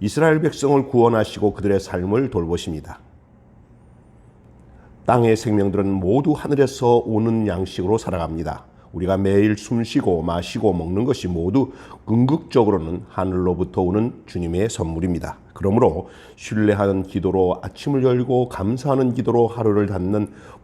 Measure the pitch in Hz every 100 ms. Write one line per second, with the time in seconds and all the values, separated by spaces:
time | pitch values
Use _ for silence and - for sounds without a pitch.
0 | 101 147 160 156 156 - 139 143 135 120
1 | 117 113 104 - 104 - 101 98 - 90
2 | 90 110 135 - 85 87 - 78 80 -
3 | - - _ - - - - - - -
4 | - - - - - - - - - -
5 | - 120 117 110 - 104 98 95 98 98
6 | 90 127 143 143 - 143 135 - 120 120
7 | 110 110 113 113 107 90 92 - 92 113
8 | - 92 80 80 82 - - - - -
9 | 90 95 98 98 107 104 - 117 113 147
10 | 117 85 82 85 90 120 107 87 82 95
11 | 127 123 92 85 85 117 127 - - -
12 | - 110 131 156 - 139 107 98 80 90
13 | - - 95 92 90 87 92 - 90 101
14 | 117 - - 92 85 87 110 - 82 80
15 | 90 85 - - - - 98 107 123 92
16 | - - - - - 110 104 101 101 98
17 | 92 98 92 95 92 - 95 - - 139
18 | 127 123 123 123 123 - 98 127 143 135
19 | 127 120 117 117 113 117 113 104 101 95
20 | 90 104 104 - - -